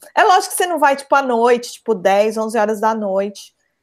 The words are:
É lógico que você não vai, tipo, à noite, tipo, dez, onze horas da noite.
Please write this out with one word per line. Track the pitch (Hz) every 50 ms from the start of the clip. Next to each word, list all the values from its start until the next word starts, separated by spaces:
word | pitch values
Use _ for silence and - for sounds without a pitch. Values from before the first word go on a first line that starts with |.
| - - _
É | - 349
lógico | 427 370 392 - -
que | -
você | - 381
não | 359 349 302
vai, | 294 285 277
tipo, | 277 - - 302
à | 277 277
noite, | 254 240 226 233 247 254 240 240 - -
tipo, | - _ - 226
dez, | 190 175 190 190 202 214 220 214
onze | 220 220 220 214 240
horas | 208 208 220 208
da | 208 220 226
noite. | 226 208 202 190 196 196 208 208 - - - _ _ _ _ _ _